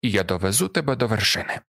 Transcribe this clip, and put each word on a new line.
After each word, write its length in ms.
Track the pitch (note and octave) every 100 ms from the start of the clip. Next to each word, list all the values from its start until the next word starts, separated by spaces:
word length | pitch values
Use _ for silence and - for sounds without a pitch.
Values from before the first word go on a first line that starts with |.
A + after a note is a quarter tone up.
і 100 | B2+
я 120 | G2+
довезу 440 | F2+ F#2 F#2+ G2+ F#3
тебе 280 | - C#3+ B2
до 120 | A#2+
вершини. 540 | A2 - - - - _